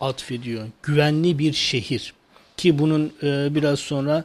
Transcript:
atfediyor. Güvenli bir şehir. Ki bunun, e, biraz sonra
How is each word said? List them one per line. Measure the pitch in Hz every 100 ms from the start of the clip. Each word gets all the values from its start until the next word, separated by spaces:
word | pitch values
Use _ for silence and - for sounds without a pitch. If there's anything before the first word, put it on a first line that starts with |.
atfediyor. | 135 127 - 123 120 113 110 -
Güvenli | - 147 151 151 170 151
bir | 151
şehir. | 147 - 131 104 123 - - _ - _ -
Ki | 185 147
bunun, | 156 156 151 -
e, | 143 139 143 147
biraz | 147 143
sonra | - 143 139 156